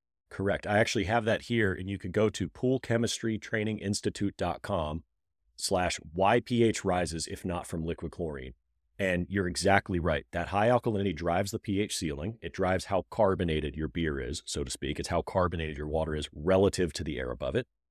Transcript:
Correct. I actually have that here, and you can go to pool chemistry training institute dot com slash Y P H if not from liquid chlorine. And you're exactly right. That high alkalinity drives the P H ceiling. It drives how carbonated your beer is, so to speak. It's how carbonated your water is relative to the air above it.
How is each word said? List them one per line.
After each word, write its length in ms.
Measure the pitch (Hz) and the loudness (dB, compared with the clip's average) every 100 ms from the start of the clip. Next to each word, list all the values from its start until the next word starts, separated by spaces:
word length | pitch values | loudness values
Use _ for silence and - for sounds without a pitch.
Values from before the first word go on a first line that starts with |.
| _ _ _ | _ _ _
Correct. 380 | - 98 80 98 | -4 -2 0 2
I 100 | 104 | 2
actually 280 | 113 117 90 | 2 2 2
have 200 | 117 110 | 2 2
that 180 | 101 | 0
here, 300 | - 117 101 | 0 2 2
and 160 | 90 92 | 0 -4
you 80 | 98 | -6
can 140 | 92 | -2
go 180 | 104 107 | 2 2
to 200 | - 95 | 2 -6
pool 300 | - 127 131 | 0 0 0
chemistry 580 | - 117 117 - 113 107 | 2 0 0 -2 -2 -4
training 420 | - 110 107 110 | -4 -2 -2 -2
institute 560 | 95 101 104 - 101 - | -2 -2 -2 -2 -4 -2
dot 240 | 87 65 | -4 -4
com 420 | - 95 76 82 - _ _ _ _ - | -2 -2 -2 -4 -8 _ _ _ _ -10
slash 440 | - 92 87 - 80 | 0 2 2 -2 -6
Y 260 | 82 95 120 | 2 4 4
P 240 | - 120 | 2 4
H 180 | 113 104 95 | 4 4 0
if 600 | 90 85 82 - - 90 | 0 0 -4 -6 -6 -4
not 200 | 87 - | -6 -4
from 200 | 85 82 | -6 -4
liquid 260 | 80 82 | -4 -8
chlorine. 420 | - 82 71 64 - _ _ _ - | -6 -6 -6 -10 -14 _ _ _ -2
And 280 | 98 87 87 | 0 2 0
you're 180 | 98 90 | 0 0
exactly 500 | 85 95 98 - 90 | 2 6 6 4 0
right. 280 | 82 73 - | 0 0 -2
That 180 | 85 82 | -6 -2
high 180 | 98 110 | 2 4
alkalinity 480 | 123 123 104 98 78 | 4 2 0 0 0
drives 360 | 85 87 98 | 0 0 0
the 80 | 110 | -4
P 200 | - 98 | -2 -2
H 160 | 104 - | -2 -2
ceiling. 400 | 78 71 90 113 | -4 -4 -6 -8
It 120 | 85 | -10
drives 320 | - 92 92 - | -2 0 0 0
how 200 | 95 - | -2 -2
carbonated 640 | - 101 90 87 78 73 69 | 2 2 4 2 0 -2 -4
your 120 | 78 | -4
beer 320 | 85 80 69 | 0 0 -2
is, 240 | 62 - - | -4 -8 -6
so 180 | 78 | -6
to 60 | 65 | -4
speak. 300 | - 67 76 | -4 -4 -4
It's 100 | 87 | -2
how 120 | 87 | -2
carbonated 560 | - 95 90 87 80 73 | 0 2 2 0 -4 -4
your 100 | 76 | -2
water 280 | 78 78 76 | -2 0 -2
is 140 | 73 | -4
relative 580 | 73 78 95 98 - 87 | -4 4 6 6 4 0
to 100 | - | -2
the 140 | 82 65 | -6 -4
air 140 | 64 | -6
above 240 | 64 69 95 | -4 -2 -2
it. 100 | - _ _ | -4 _ _